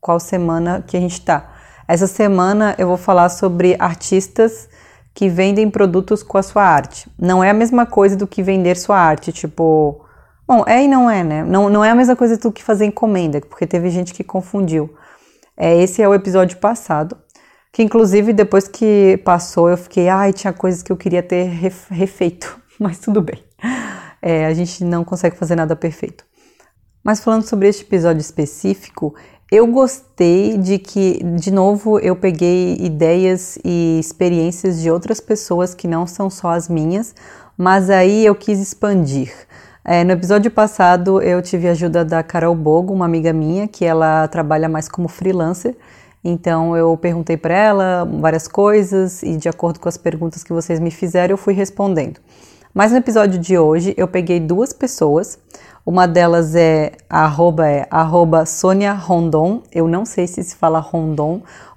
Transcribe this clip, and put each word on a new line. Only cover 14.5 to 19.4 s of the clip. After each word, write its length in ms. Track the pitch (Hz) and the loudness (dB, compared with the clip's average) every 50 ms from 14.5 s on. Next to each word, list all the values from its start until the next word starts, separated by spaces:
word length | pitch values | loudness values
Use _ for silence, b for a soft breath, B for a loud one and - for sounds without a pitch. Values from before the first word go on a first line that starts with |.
| - 202 190 170 160 160 151 156 b b b b b b b b b b b b b | -4 -4 -2 -2 -2 -2 -4 -4 b b b b b b b b b b b b b
É, 260 | - 175 165 170 170 | -4 0 2 4 4
esse 200 | 180 185 - - | 2 2 2 2
é 80 | 220 196 | 2 4
o 40 | 202 | 4
episódio 440 | 196 196 196 180 190 185 180 180 | 2 2 0 2 2 2 0 -2
passado, 580 | - - 202 233 - - - 165 151 156 175 - _ _ b b b b b b b b b | -2 -2 -2 -2 -2 -6 -6 -4 -4 -4 -6 -8 _ _ b b b b b b b b b
que 100 | _ - | _ 0
inclusive 520 | 226 214 220 226 226 190 185 208 208 220 226 | 0 2 4 4 4 6 4 2 4 4 2
depois 340 | 202 208 208 - 196 190 | 2 2 4 2 0 0
que 540 | 196 - - 226 214 208 202 196 190 190 190 - | 0 -6 -2 0 2 4 6 6 4 4 2 2
passou 460 | 190 180 175 | 0 0 0